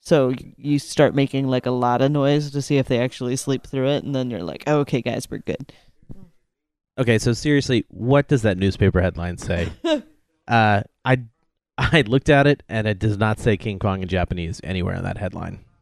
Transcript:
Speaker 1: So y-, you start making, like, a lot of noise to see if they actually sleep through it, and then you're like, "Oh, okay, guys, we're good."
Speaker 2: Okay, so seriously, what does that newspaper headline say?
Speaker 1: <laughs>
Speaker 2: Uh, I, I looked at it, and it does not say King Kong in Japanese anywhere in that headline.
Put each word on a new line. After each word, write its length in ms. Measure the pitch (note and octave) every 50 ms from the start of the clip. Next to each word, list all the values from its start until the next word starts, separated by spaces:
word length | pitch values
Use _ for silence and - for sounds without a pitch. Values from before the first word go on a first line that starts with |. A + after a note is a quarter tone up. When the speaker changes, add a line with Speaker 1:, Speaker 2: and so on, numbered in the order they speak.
Speaker 1:
So 300 | _ - F3 D3+ C3 B2+
y-, 220 | C3 B2 - - -
you 220 | _ - D3 D3 C#3+
start 360 | - - - - D3 C3+ -
making, 320 | C#3 C#3 C3+ - C3+ C3+
like, 180 | C3 B2+ B2 -
a 60 | B2+
lot 300 | B2+ B2 A#2+ A#2+ B2 A#2+
of 100 | C3 C#3
noise 400 | D3+ D3 C3+ C#3 C#3+ D3+ D3 C#3+
to 100 | C#3 C#3+
see 140 | C3+ - D3+
if 140 | C#3 C3 -
they 100 | C3 A#2
actually 380 | B2 B2+ - - B2+ B2 B2
sleep 280 | B2+ - - C3+ B2+ -
through 220 | - - C3+ C3
it, 160 | C3+ D3 C#3 -
and 100 | C3+ C#3+
then 160 | C3 B2+ B2
you're 140 | A#2 F#2 E2+
like, 220 | E2 C2 - -
"Oh, 120 | C#3+ D3+ D3
okay, 220 | C#3+ - - C#3
guys, 280 | - - - - - -
we're 60 | -
good." 340 | - - - - - C#3 - - _ _ _ _ _ _ _ - F#3+ F#3+ - _ _ _ _ _ _ _ _ _ _ _ _ _
Speaker 2:
Okay, 200 | - C3 A#2+ A2+
so 140 | A2 - B2
seriously, 540 | A#2 - - D3+ D3 C#3+ C3+ - C3 A2+ -
what 400 | _ - F2+ G#2+ B2 C3+ C#3+ C#3+
does 140 | - D3+ B2+
that 160 | G#2+ A2 F#2+
newspaper 420 | F2+ F#2+ G2 F2+ - G#2 F#2+ - F#2
headline 360 | F2+ F2+ E2+ F2 E2+ F2+ F2
say? 320 | D#2+ - - F2+ E2+ E2+ E2 - -
Speaker 1:
<laughs> 220 | - E4+ D#4 C#4+ - _ _ _ _ _ _ _ _
Speaker 2:
Uh, 360 | - A2+ A#2 A2 G#2+ G#2 G2+ - - _ _ _
I, 180 | B2 C3 B2+ B2 A2+ _ _ _ _ _ _ _ _ _
I 240 | - C3 A2+ - E3
looked 280 | B2+ G2+ A#2+ C#3 - -
at 180 | D3 C#3 C#3
it, 160 | C#3+ C#3+ - -
and 180 | _ G2 A2 G#2+
it 140 | A2 G#2 F#2
does 180 | G2+ A2 G#2
not 220 | G2 A2 G#2+ G#2+ -
say 160 | - B2 G#2+
King 240 | F#2 - A2 G2+ F#2
Kong 220 | - G#2 F#2+ F#2+
in 80 | F#2 F2
Japanese 500 | F#2 F2+ E2+ - F2+ F2+ E2+ E2 - -
anywhere 320 | - - F#2 F#2 F2 F2+ F2+
in 80 | F2+ F2+
that 120 | F2+ F2+
headline. 460 | - G#2 F#2 F#2 E2+ E2+ F2 - - - _ _ _